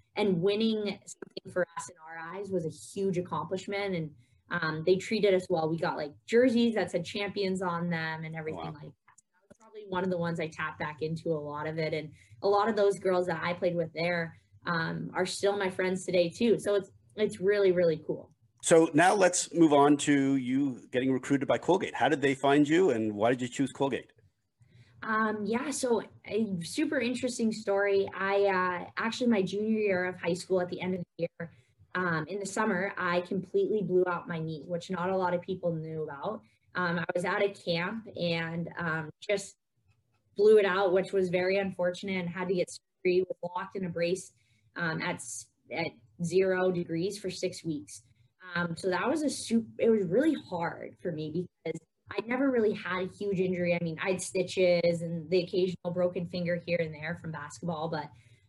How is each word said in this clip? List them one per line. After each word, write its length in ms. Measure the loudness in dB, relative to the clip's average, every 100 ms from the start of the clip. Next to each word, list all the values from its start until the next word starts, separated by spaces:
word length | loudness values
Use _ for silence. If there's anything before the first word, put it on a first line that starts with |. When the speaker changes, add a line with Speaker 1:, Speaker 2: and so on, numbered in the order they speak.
| _ -2
Speaker 1:
and 260 | 0 2
winning 580 | 2 2 0 0 -4 -6 -12
something 460 | -18 -16 -16 -6
for 160 | -4 -4 -6
us 140 | -12
in 60 | -14 -16
our 300 | -12 -10 -10
eyes 140 | -4
was 140 | -4 -4
a 40 |
huge 480 | -8 -12 -4 -2 -2
accomplishment. 800 | -2 -4 -4 -6 -4 -4 -4 -4
And, 160 | -6 -10 _ _ -8
um, 340 | -4 -4 -2 2
they 100 | 2
treated 380 | 0 0 2
us 120 | 2 2
well. 200 | 0 0
We 80 | 0
got, 200 | -2 -4
like, 160 | -8 -10 0
jerseys 500 | 4 6 4 2 2
that 140 | -2
said 140 | -4
champions 580 | -4 -6 -4 -2 -2 -2
on 280 | -2 -2 -2
them 340 | -2 -4 -6
and 100 | -8
everything 260 | -8 -8 -8
Speaker 2:
Wow. 60 | -8 -10
Speaker 1:
like 20 |
that. 340 | -16 -20 _ _ _
That 160 | _ _
was 80 | _
probably 240 | -20 -18 -8
one 160 | -4 -2
of 40 |
the 80 | -2
ones 220 | -2 -4
I 80 | -6
tapped 320 | -6 -8 -6
back 220 | -8 -6
into 320 | -6 -4 -4
a 20 | -4
lot 320 | -4 -6 -6
of 100 | -4
it. 160 | -4
And 180 | -4 -8 -14 -20 -4
a 60 | 2
lot 220 | 4 4
of 80 | 4
those 200 | 2 2
girls 300 | 0 0 0
that 140 | -2
I 80 | -4
played 240 | -2 0 0
with 160 | -4
there, 460 | -2 -2 -2 -4 -10 _ -10 -4
um, 460 | -2 -2 -4 -4
are 120 | -2 -2
still 320 | 0 0 0
my 120 | -2
friends 360 | -2 -2 -2 0
today 240 | 2 2
too. 300 | 2 2 4
So 160 | 2 0
it's, 160 | -2 -12 _ -2
it's 240 | -2 0
really, 320 | 2 4 4
really 300 | 4 4 2 -4
cool. 260 | -8 -10 _ _ _
Speaker 2:
So 280 | 6 8 8
now 220 | 6 6 6
let's 380 | 4 4 0
move 180 | 4 8
on 240 | 8 8 6
to 380 | 4 4 4 2
you 460 | 2 0 0 -4 -4
getting 200 | 0 2
recruited 340 | 0 2 2 2
by 100 | 2
Colgate. 360 | 4 2 2
How 160 | 0 2
did 120 | 4
they 140 | 2 2
find 320 | 4 6 6
you, 220 | 6 6
and 260 | 4 0 2
why 140 | 2
did 120 | 2
you 60 | -2
choose 240 | -2 -2
Colgate? 400 | -2 -2 -4 -8 _ _ _ _ _ _ -20 -20 -12
Speaker 1:
Um, 420 | -4 0 0 -2 -2
yeah, 240 | -4 -4
so 320 | -2 0 0 -2 -12 -6
a 220 | -4 -2 -4
super 360 | -6 -4 -2 0
interesting 540 | -2 -2 -4 -2 -2
story. 560 | -2 0 2 2 2 0
I, 320 | -2 0 2 4
uh, 440 | 4 0 -2 -6 -6
actually, 320 | -4 0 2
my 120 | 2
junior 380 | 2 -2 0 2
year 260 | 2 0 -2
of 140 | -4
high 140 | -2
school, 260 | -2 0 0
at 100 | 0
the 120 | -4
end 140 | -4 -4
of 60 | -6 -6
the 100 | -6 -6
year, 120 | -14 -14 _ _ _ -4
um, 300 | 0 -2 -4
in 120 | -6
the 60 | -4
summer, 480 | -2 0 0 -2 -2
I 240 | 0 0
completely 640 | 0 -4 0 0 2 0
blew 200 | 2 2 2
out 220 | -2 -4
my 120 | -6
knee, 240 | -6 -8 -6
which 240 | -8 -6
not 180 | -4 -2
a 60 | 0
lot 180 | 0
of 80 | 0
people 320 | -2 -4 -2
knew 300 | -4 -4 -6
about. 380 | -8 -6 -8 -8 -12 _ _ -4
Um, 240 | -2 -2
I 60 | -2 -2
was 100 | 0
at 160 | 0
a 80 | 0
camp 580 | -2 -2 -2 -2 -6 -10 -4
and, 500 | -2 -2 -2 -6 -6 -6
um, 320 | -4 -4 -6 -8
just 340 | -4 -4 -4 -18 _ _ _ _ _ _ _ 4
blew 220 | 8 8
it 80 | 6
out, 280 | 4 4
which 200 | 2 2
was 160 | 0 2
very 280 | 2 2 0
unfortunate, 640 | -2 -2 -2 -2 -4 -4
and 100 | -4
had 200 | -4 -2
to 60 | -2
get 140 | -2
surgery, 540 | -6 _ _ 2 2 2
was 100 | -4 -8 -8
locked 220 | -8 -6
in 80 | -6
a 40 |
brace, 440 | -2 -2 -2 -6 _ _ _ _ -6
um, 260 | -4 -2
at 140 | -4 -6
s-, 320 | -8 -14 -16 _ -10
at 160 | -6 -6 -8 _ -8
zero 480 | 0 2 2 2 2
degrees 460 | 0 -2 -2 -4 -4
for 140 | -8
six 320 | -4 -6 -4
weeks. 400 | -6 -6 -8 -18 -20 _ _ _ -6 -4
Um, 220 | -2 -2
so 120 | -2
that 180 | 0 0
was 140 | 0
a 60 | -2
sup-, 340 | -4 0 -2 -2 2
it 100 | 4
was 140 | 4 4
really 300 | 2 2 0 -4
hard 460 | -4 -4 -6 -12 -10
for 100 | -8
me 200 | -6 -6 -6 -6 _
because 160 | -8 -8 _ _ -12
I 80 | -8 -4
never 240 | 0 2
really 220 | 2 2
had 320 | 0 -4 -4 -4
a 20 |
huge 320 | -6 -2 0
injury. 340 | 0 0 0
I 100 | 0
mean, 140 | -2 -2
I 100 | -2
had 100 | -2
stitches 800 | -2 -4 -2 2 4 4 2 0
and 260 | -2 -6 0
the 100 | 0
occasional 500 | 2 0 0 -2 -4
broken 360 | 0 0 -2 -6
finger 340 | -4 -2 -2
here 140 | -2 -2
and 140 | -2
there 240 | -6 -8 -8
from 100 | -8
basketball, 580 | -10 -12 -8 -6 -4 -4
but, 160 | -4 -8 -14 _ _